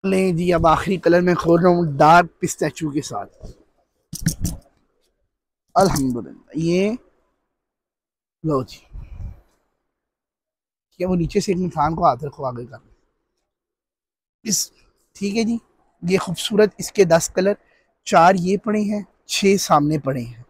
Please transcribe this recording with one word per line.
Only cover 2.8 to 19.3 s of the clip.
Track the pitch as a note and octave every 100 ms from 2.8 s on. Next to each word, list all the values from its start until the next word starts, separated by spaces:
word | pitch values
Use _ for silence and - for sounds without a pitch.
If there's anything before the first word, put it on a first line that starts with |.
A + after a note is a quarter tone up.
| D#3
के | C#3+
साथ। | - G#2+ G2+ _ - - _ _ _ _ _ - - - - - _ _ _ _ _ _ _ _ _ _ _ F3
अल्हम्दुलिल्लाह, | F#3+ D3 C3+ A#2+ E2+ - _ D3+
ये | E3 F3+ G3+ B3 _ _ _ _ _ _ _ _ _ _ _ _ _ _
लो | D#3 C#3
जी, | - - _ - - - - - _ _ _ _ _ _ _ _ _ _ _ _ _ _ _ _
ये | F3+
वो | F3+
नीचे | D#3+ G#3
से | -
एक | F3+
इंसान | F3+ D#3+ D3 E3
को | E3+
हाथ | B2
रखो, | D3+ -
आगे | C3+ A#2+ A2+
कर | A2 _ _ _ _ _ _ _ _ _ _ _ _ _ _ _ _ -
इस, | G3 - _ _ _ _ -
ठीक | G3+ A3
है | A3+
जी। | A#3 _ _ _ _
ये | F3 F#3
खूबसूरत | - E3+ - G#3 G#3+ -
इसके | - - F#3
दस | E3 -
कलर, | - F#3+ G#3 _ _ _ _ -
चार | F#3 E3+ G3
ये | F3+ G3
पड़े | A3 G#3+
हैं, | G#3 G#3 F#3+ _
छः | -